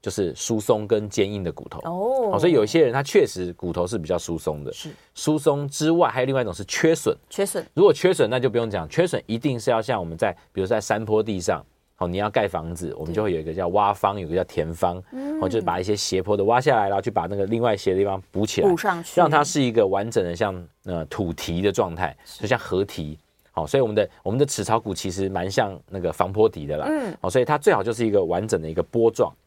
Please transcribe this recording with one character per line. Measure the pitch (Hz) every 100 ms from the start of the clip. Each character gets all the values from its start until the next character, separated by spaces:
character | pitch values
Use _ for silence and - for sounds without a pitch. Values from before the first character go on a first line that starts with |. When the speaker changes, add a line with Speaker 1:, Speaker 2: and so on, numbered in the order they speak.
Speaker 1:
就 | 104
是 | 98 90
疏 | 67 - 110
松 | 104 110
跟 | 104 107 107
坚 | - 98
硬 | 104
的 | 87
骨 | 73 -
头。 | -
Speaker 2:
哦。 | 165 175 220 262 220
Speaker 1:
哦， | 101
所 | 175
以 |
有 | 143
一 | 107
些 | 165
人 | 139
他 | 127
确 | 139 208
实 | 123 92 90
骨 | 87 90
头 | 85 92
是 | 107
比 | 78
较 | 87
疏 | - 82
松 | - 76
的。 | 69
Speaker 2:
是。 | - 156 - _
Speaker 1:
疏 | - - 151
松 | 151 143 143
之 | - 156
外， | 170 147
还 | 120
有 |
另 | 131
外 | 135
一 |
种 | 110
是 | 87
缺 | 95 - 160
损。 | 160 - - _
Speaker 2:
缺 | -
损。 | 196 185 -
Speaker 1:
如 | -
果 | 196
缺 | 147 180
损， | 185 110
那 | 127
就 | 123
不 | 113
用 | 113
讲， | 98 78
缺 | - 175
损 | 123
一 | - 113
定 | 147 120
是 | 127
要 | 117
像 | 110 113
我 |
们 | 82 82
在， | 107 85 _
比 | -
如 | 95
在 | 110
山 | - 107
坡 | 110 107
地 | 110 95
上， | 85 85 - _ _ _
哦， | 90
你 | 92
要 | 107
盖 | - 101
房 | 85 82
子， | 85 85 -
我 |
们 | 78
就 | 85
会 | 107
有 | 82
一 |
个 | 78
叫 | 80 87
挖 | 101 101
方， | 101 101
Speaker 2:
对。 | 101
Speaker 1:
有 | 80
一 |
个 |
叫 | 90
填 | 90 - 80
方， | 85 90 90 -
Speaker 2:
嗯。 | 254 277 311
Speaker 1:
哦， | 92
就 | 90
是 |
把 | - 87
一 |
些 | 95
斜 | 104 - 92
坡 | 92 104
的 |
挖 | 98 123
下 | 143 120
来， | 101
然 |
后 | 98
去 | 117
把 | 98
那 | 85
个 | 101 98
另 | 113
外 | 120
斜 | 101 -
的 | 92
地 |
方 | 98 95 -
补 | 98
起 | 107 -
来， | 202
Speaker 2:
补 | 170
上 | 208 170
去。 | 165 -
Speaker 1:
让 | 160
它 | 151
是 | 143 151
一 | 127
个 | 113
完 | 98 98 110
整 | 113
的 | 90
像， | 85 107 92 85 _
呃， | 101 87
土 | 78 - 92
堤 | 82 - 85
的 | 101
状 | 95 95
态， | 82 82 -
Speaker 2:
是。 | - -
Speaker 1:
就 | 107
像 | 120
河 | - 92
堤。 | 101 - 76 78 _ _ _
好， | - 76
所 | 135
以 |
我 | 117
们 |
的， | 104 101 _
我 | -
们 | 123
的 |
齿 | 143 -
槽 | 98 113
骨 | 104
其 | 92 95
实 | 90 98
蛮 | 92 90
像 | 101 104 90 _
那 | 95
个 | 85
防 | - 90
坡 | 98 110
堤 | -
的 | 71 76
啦。 | 277
Speaker 2:
嗯。 | 311 226 -
Speaker 1:
好， | 190
所 | 135
以 |
它 | 123 147
最 | 208
好 | 127
就 | 101
是 | 110
一 | 113
个 | 101
完 | 85 87 110
整 | 92
的 | 80
一 |
个 | 80
波 | 82 117 113
状 | 113 101 -